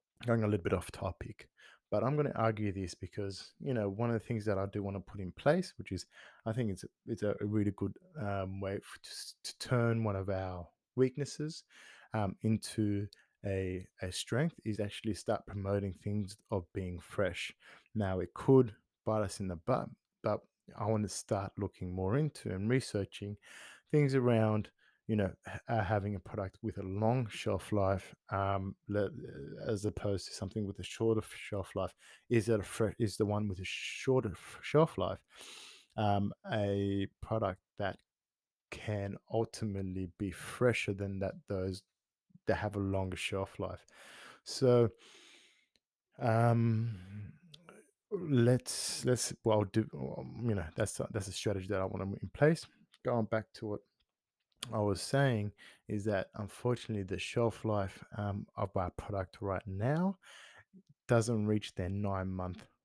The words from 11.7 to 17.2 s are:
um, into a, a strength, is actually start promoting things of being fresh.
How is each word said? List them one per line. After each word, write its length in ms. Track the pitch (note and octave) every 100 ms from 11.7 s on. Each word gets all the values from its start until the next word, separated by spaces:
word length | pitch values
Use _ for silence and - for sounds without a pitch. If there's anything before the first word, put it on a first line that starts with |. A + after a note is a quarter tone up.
| - - - -
um, 220 | A2 G2+ -
into 680 | A2 A2 - - G#2 G2+ G2+ - _ _
a, 420 | G2+ F#2+ F#2+ F#2 F#2+ _
a 100 | F#2
strength, 440 | - - A2+ E3 -
is 160 | A2+ G2+
actually 320 | G2+ - A2
start 320 | G2 - G#2+ -
promoting 460 | G2 G2 G2+ G2 F2+
things 360 | G#2+ G#2 F#2+ G2+ _
of 140 | G#2 F2+
being 260 | G#2 F#2 F2
fresh. 540 | - -